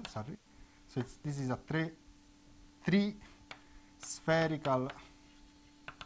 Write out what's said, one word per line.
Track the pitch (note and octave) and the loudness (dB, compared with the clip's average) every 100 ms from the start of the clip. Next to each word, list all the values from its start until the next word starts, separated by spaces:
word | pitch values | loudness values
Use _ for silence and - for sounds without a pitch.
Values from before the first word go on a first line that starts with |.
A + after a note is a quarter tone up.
| A3+ | -4
sorry. | A2 A2+ - - - - - - | -8 -8 -10 -16 -20 -20 -20 -10
So | - | -6
it's, | B2 - | -6 -6
this | D3 C#3+ | -6 -2
is | C3 | -2
a | A#2+ - | -2 -2
three, | D#3 D#3+ - - - - - - - - - | 0 0 -4 -20 -20 -20 -20 -20 -20 -20 -8
three | - G3 G3+ G#3 - - - - - - - - | 4 4 4 -2 -14 -20 -18 -18 -18 -20 -20 -14
spherical | - - - D#3+ D#3+ D3+ C#3+ C3 C3 - - - - - - - - - - - | -10 -4 4 4 4 2 2 2 2 -6 -16 -20 -20 -20 -20 -20 -20 -20 -16 -14